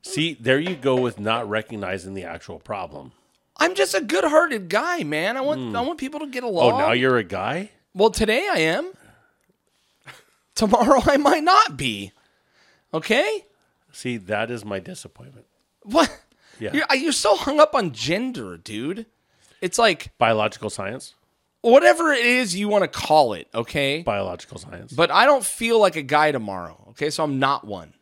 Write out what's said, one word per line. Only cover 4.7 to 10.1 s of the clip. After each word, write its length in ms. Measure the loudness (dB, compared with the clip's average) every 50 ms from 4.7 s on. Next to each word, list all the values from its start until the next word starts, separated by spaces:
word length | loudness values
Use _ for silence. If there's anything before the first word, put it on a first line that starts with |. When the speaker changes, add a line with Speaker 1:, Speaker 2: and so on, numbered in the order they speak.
| -2 -2 0 -2 -4 -4 -4
Speaker 2:
man. 340 | -4 -4 -4 -2 -4 -4 -4
I 20 |
want, 200 | -4 -4 -4 -4
Speaker 1:
Hmm. 160 | -4 -6 -4
Speaker 2:
I 40 | -4
want 180 | -4 -4 -6 -6
people 220 | -8 -10 -8 -10
to 60 | -12
get 180 | -10 -10 -8 -6
Speaker 1:
Oh, 40 | -4
Speaker 2:
along. 300 | 0 4 4 4 4 4
Speaker 1:
now 140 | 2 0 0
you're 240 | 2 2 2 2
a 80 | 0 0
guy? 460 | -2 -6 -6 -6 -4 -6 -6 -8 -12 _ _ _ _ _
Speaker 2:
Well, 160 | 0 0 2
today 360 | 2 0 0 0 0 0 0 0 0
I 60 | 0
am. 340 | 2 0 0 -2 -4 -8 -12 _ _ -20 _ _ _ _ _ _ _ _ _ _ _ _ _ _ _ _ _ _ _ -20